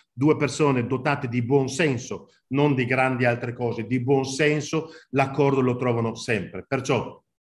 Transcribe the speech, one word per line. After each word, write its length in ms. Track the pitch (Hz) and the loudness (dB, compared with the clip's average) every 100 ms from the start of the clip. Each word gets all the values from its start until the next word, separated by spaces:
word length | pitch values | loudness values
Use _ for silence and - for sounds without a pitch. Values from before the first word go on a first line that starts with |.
| _ | _
due 260 | - 143 151 | 0 2 2
persone 500 | 147 - 151 127 110 | 0 2 2 2 0
dotate 400 | 131 139 139 127 | -2 0 -2 -2
di 140 | 123 | -2
buon 260 | 117 139 131 | 2 2 2
senso, 600 | - 160 123 - 98 - _ _ | 0 0 0 -6 -12 -12 _ _
non 280 | 135 147 131 | 2 2 2
di 100 | 123 | 0
grandi 400 | 127 131 127 123 | 2 0 2 0
altre 280 | 117 120 | 0 -4
cose, 320 | 120 120 113 104 | -4 -4 -4 -4
di 140 | 127 | -2
buon 220 | 120 139 | 2 2
senso, 680 | 131 135 151 151 143 160 - - - | 2 0 2 2 -2 -4 -6 -14 -6
l'accordo 520 | 135 135 135 139 135 | 0 0 2 2 4
lo 140 | 123 123 | 2 0
trovano 400 | 127 117 113 113 | 0 0 -2 -4
sempre. 480 | - 110 85 95 - | -4 -4 -4 -10 -6
Perciò 560 | 135 123 123 - - _ _ _ | -6 0 0 0 -10 _ _ _